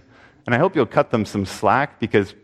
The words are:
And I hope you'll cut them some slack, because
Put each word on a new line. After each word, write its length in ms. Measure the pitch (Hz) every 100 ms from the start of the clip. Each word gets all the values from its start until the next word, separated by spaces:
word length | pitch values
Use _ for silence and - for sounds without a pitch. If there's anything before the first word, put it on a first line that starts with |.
| _ _ - _ -
And 80 | 120
I 20 |
hope 180 | 180 165
you'll 120 | 113
cut 240 | - 143
them 120 | 117
some 220 | 101 107 95
slack, 540 | - 101 120 147 -
because 340 | - 110 98 -